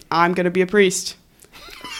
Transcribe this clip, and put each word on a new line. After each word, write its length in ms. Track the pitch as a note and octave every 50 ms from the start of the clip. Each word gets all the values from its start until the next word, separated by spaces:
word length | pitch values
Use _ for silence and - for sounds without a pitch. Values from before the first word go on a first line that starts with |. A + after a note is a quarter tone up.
| - -
"I'm 220 | D#3 E3 E3+ F3 F3+
gonna 180 | F#3 F3+ F3+
be 100 | F3 F#3
a 60 | F3+
priest." 480 | F3+ G#3+ G#3 G3 F#3 F#3 - - - - -
<laughs> 40 | _ _ _ _ - - - - - - - - - - - -